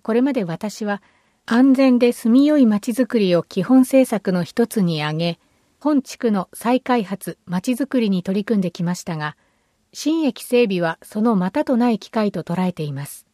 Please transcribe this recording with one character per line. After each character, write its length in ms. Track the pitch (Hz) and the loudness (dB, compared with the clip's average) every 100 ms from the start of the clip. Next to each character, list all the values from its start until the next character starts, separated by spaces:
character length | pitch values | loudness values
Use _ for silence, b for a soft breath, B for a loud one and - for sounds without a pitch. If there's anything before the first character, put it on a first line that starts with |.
こ 140 | - | -2
れ 80 | 226 | 0
ま 100 | 262 | 0
で 120 | 262 | -2
私 420 | 180 165 208 - 208 | -4 -6 -8 -8 -6
は、 160 | 202 _ _ _ _ - | -6 _ _ _ _ -2
安 220 | 226 269 | 4 4
全 260 | 262 269 247 | 6 4 4
で 140 | 240 | 2
住 180 | 240 226 | 0 2
み 160 | 247 285 | 4 6
よ 120 | 302 | 4
い 80 | 247 | 4
ま 120 | 208 | 2
ち 140 | 220 | -2
づ 140 | 226 254 | -2 0
く 120 | 240 | 2
り 160 | 196 | 2
を 80 | 175 | 2
基 200 | - - | 0 -6
本 180 | 180 262 | 4 4
政 260 | 254 269 254 | 6 4 2
策 260 | 208 - | 0 -2
の 120 | 180 | -2
一 220 | 170 - 226 | -2 -2 -2
つ 160 | - | 0
に 200 | 180 156 | -2 0
挙 140 | 151 156 | -4 -2
げ、 220 | 170 170 _ _ _ _ | -4 -4 _ _ _ _
本 220 | 285 294 | 0 0
地 160 | - - | -2 -4
区 120 | 240 | -2
の 200 | 208 180 | -2 -4
再 300 | - 226 247 | -6 -2 -2
開 220 | - 247 | 0 -2
発、 340 | 185 196 - 170 - | -2 -8 -10 -14 -6
ま 160 | 180 | -6
ち 100 | 220 | -2
づ 140 | 247 269 | -4 -2
く 140 | 262 | 0
り 100 | 226 | 0
に 120 | 190 | -2
取 180 | 175 196 | -2 -4
り 40 | |
組 140 | 202 220 | -2 -2
ん 20 | |
で 100 | 180 | -2
き 140 | - | -4
ま 100 | 170 | -6
し 80 | 180 | -6
た 140 | - 160 | -8 -8
が、 180 | 151 - _ _ _ _ _ | -8 -12 _ _ _ _ _
新 300 | - - 330 | -8 -4 -2
駅 180 | 302 - | -2 -4
整 220 | - 247 | -2 0
備 180 | 240 190 | 0 0
は 160 | 165 165 | -4 -6
そ 220 | - 214 | -10 -2
の 140 | 226 208 | 0 0
ま 140 | 180 | 0
た 140 | 294 | -2
と 140 | 302 247 | -2 0
な 100 | 240 | 2
い 100 | 220 | 0
機 120 | - | -4
会 220 | 226 208 | -4 -2
と 100 | 190 | -4
捉 200 | 156 175 185 | -8 -4 -4
え 80 | |
て 80 | 180 | -4
い 100 | 151 | -8
ま 140 | 139 147 | -8 -12
す。 200 | - _ | -16 _